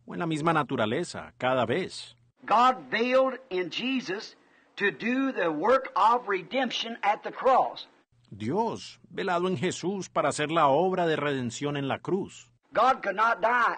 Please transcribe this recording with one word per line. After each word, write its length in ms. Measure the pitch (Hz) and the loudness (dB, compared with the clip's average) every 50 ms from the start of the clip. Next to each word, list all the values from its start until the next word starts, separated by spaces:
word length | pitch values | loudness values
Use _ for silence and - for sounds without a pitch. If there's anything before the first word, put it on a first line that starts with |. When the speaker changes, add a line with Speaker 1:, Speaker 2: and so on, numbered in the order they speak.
| _ | _
Speaker 1:
o 100 | - 180 | -14 -8
en 40 | 175 | -6
la 60 | 175 | -4
misma 280 | 165 160 147 156 170 160 | -2 -2 0 0 2 2
naturaleza 800 | 156 135 - 139 120 110 107 120 165 175 - - 87 78 78 - | 2 0 0 0 0 0 0 0 -2 -4 -6 -8 -12 -12 -14 -8
cada 280 | - 127 127 131 127 117 | -2 0 2 2 2 2
vez. 500 | 104 135 185 175 - - - - - - _ _ _ _ _ - | 0 0 -2 -2 -6 -10 -14 -16 -18 -20 _ _ _ _ _ -2
Speaker 2:
God 440 | - 202 226 247 254 254 180 147 - | 2 4 6 6 4 4 0 -4 -6
veiled 500 | 196 220 240 247 254 262 262 262 254 - - - | -4 -2 0 2 4 4 4 2 0 -6 -10 -6
in 180 | 185 185 180 156 | -4 -4 -4 -4
Jesus 680 | - 165 220 262 269 247 - 170 185 - - - - _ _ _ _ _ _ _ _ | -6 -6 -4 -2 -2 -2 -4 -4 -6 -8 -8 -12 -18 _ _ _ _ _ _ _ _
to 140 | - 202 196 | -2 -2 -2
do 400 | 156 123 185 233 254 269 269 269 | 0 -2 -2 -2 0 0 0 0
the 180 | - - 180 165 | 0 0 0 0
work 400 | 156 147 185 226 262 262 262 - - | 0 0 2 4 2 2 2 -2 0
of 320 | 180 202 226 240 247 - | 2 4 4 4 2 0
redemption 680 | 196 196 185 170 - 233 262 262 233 - - 214 226 233 - - | -2 -2 -2 -2 -2 -2 -2 -2 0 -2 -6 -6 -8 -8 -2 0
at 180 | 202 214 214 | 0 0 0
the 100 | - 202 | -4 -10
cross. 560 | - - - 262 254 208 131 117 101 - - - _ _ _ _ _ _ _ _ | -10 0 2 4 4 4 4 2 -2 -8 -16 -18 _ _ _ _ _ _ _ _
Speaker 1:
Dios 680 | 113 98 104 117 165 214 233 214 127 92 - - - - - _ | -12 -8 -4 -2 -2 -2 -2 -2 -4 -6 -10 -14 -18 -20 -20 _
velado 380 | 180 - 165 190 175 170 180 | -10 -6 -2 0 0 0 0
en 100 | 185 185 | 0 0
Jesús 520 | 120 185 175 - - - 185 202 190 170 - | 0 -2 -2 -4 -4 -4 -4 -4 -4 -8 -4
para 200 | - 170 151 139 | -2 0 0 0
hacer 200 | 127 - 151 147 | 0 0 -2 0
la 180 | 165 170 151 | 2 4 4
obra 380 | 135 135 156 185 190 185 180 170 | 6 6 4 2 2 0 0 2
de 100 | 165 151 | 2 2
redención 640 | 147 143 147 139 131 123 113 - - 143 143 143 | 0 0 0 0 -2 -2 -4 -4 -4 -4 -4 -2
en 100 | 143 139 | -2 -2
la 120 | 135 113 - | -2 -4 -4
cruz. 500 | - 151 175 202 - - - - - _ _ _ _ _ - | -2 -2 -2 -2 -2 -6 -12 -18 -20 _ _ _ _ _ 0
Speaker 2:
God 300 | 196 233 262 262 - - | 2 4 4 2 2 -2
could 120 | 202 190 | -4 0
not 240 | 208 220 233 226 185 | 0 2 2 2 2
die 360 | - 233 247 240 226 190 170 | 2 2 2 2 2 2 2